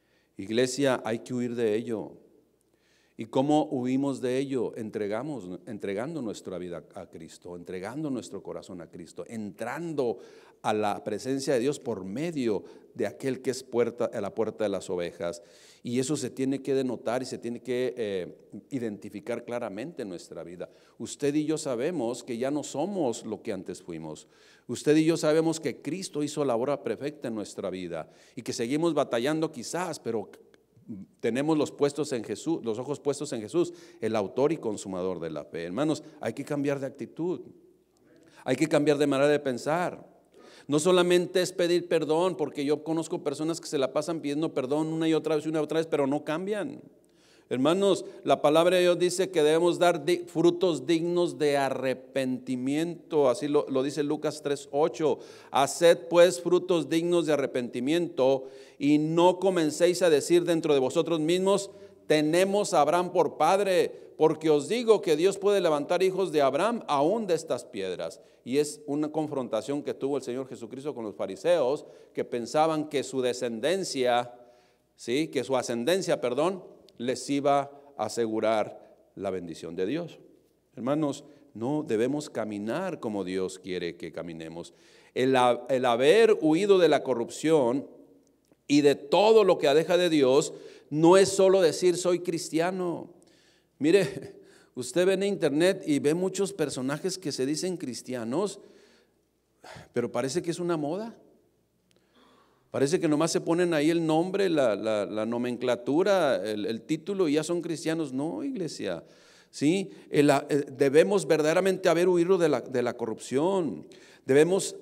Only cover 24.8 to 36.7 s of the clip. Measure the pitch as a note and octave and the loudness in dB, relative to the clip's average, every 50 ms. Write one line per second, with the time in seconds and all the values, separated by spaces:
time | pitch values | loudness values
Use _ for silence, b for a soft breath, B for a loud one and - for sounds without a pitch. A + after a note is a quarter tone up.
24.8 | - D3+ D3+ D#3+ D#3+ D#3+ E3 D#3 E3 D#3 D3+ D#3+ D#3+ E3 D#3+ D#3+ - C3 - - | 2 4 4 4 4 2 2 2 2 2 2 4 2 0 0 -2 -6 -8 -8 -8
25.8 | - C#3+ E3 F#3+ F#3 - - D3+ D3 C#3 - D#3 C#3+ C3 A#2 A2+ B2+ C#3+ C#3+ C3+ | -8 -8 -8 -8 -8 -8 -6 -6 -6 -4 -2 -2 -2 0 0 0 0 -2 -2 -4
26.8 | - A#2 G#2 F#2 C3 D#3 D#3 - - B2 A2+ G#2+ G2 - - G#2 G2 F#2 F#2 F#2 | -4 -6 -6 -6 -6 -10 -10 -8 -8 -8 -6 -8 -8 -10 -10 -8 -8 -6 -6 -6
27.8 | F2+ E2+ E2 D#2+ D2 - b b b b b A#2+ A2 - A#2 - A#2 A#2 C#3+ D3+ | -8 -8 -8 -10 -10 -12 b b b b b -14 -10 -8 -6 -4 -4 -2 -2 0
28.8 | E3 E3+ D3+ D3 C3 - - A#2+ A#2+ D3 D#3 D#3+ D#3+ D3+ D#3 B2 G#2 - - E3+ | 0 0 2 0 0 0 0 -2 0 0 0 -2 -2 -4 -6 -8 -10 -8 -6 -6
29.8 | F#3 F3 D3+ - - A#2 A2+ G#2+ G2 - - - - _ _ _ _ _ _ _ | -6 -6 -8 -8 -6 -4 -4 -4 -6 -8 -14 -20 -20 _ _ _ _ _ _ _
30.8 | _ - A2 F#2+ - - _ _ - A#2 A2 C3 C#3+ D#3 D#3+ D3+ C3 - - - | _ -16 -14 -14 -16 -20 _ _ -4 -2 -2 0 0 2 2 2 0 -2 -2 0
31.8 | C#3+ C#3+ C#3+ - C#3+ D3 C#3+ A#2 G#2 - G#2 - - D#3 E3 - G#2+ A2+ G#2+ A#2+ | -2 0 0 -2 -6 -4 -4 -6 -6 -6 -8 -6 -4 -4 -4 -4 -4 -6 -6 -6
32.8 | C3 C#3+ C#3+ - - C#3+ C3+ - D3+ - C#3+ A#2 G#2+ G#2 D3 F3 E3 F3 B B | -6 -8 -8 -6 -4 -4 -4 -4 -4 -8 -8 -8 -8 -4 0 0 0 -2 B B
33.8 | B B B B A2 A2 A2 G#2+ G2 F#2 - B2 C3+ D#3 E3 - - A2+ G#2 F#2+ | B B B B -4 -2 0 0 -2 -2 0 0 2 2 0 0 -4 -6 -6 -6
34.8 | - G2+ F#2 F2+ F#2 F#2+ F2+ D#2+ E2 D#2+ D2+ D2 C#2+ - - E2 E2+ F2 F2+ B2 | -8 -8 -6 -4 -4 -4 -4 -4 -6 -8 -8 -8 -10 -10 -10 -8 -8 -6 -4 -2
35.8 | D3+ D#3 C#3+ - B B B B - A#2 A2+ C#3+ C3+ - D3 C#3+ C#3 C#3+ | -2 -2 -2 -4 B B B B -8 -8 -8 -8 -8 -8 -6 -4 -2 -2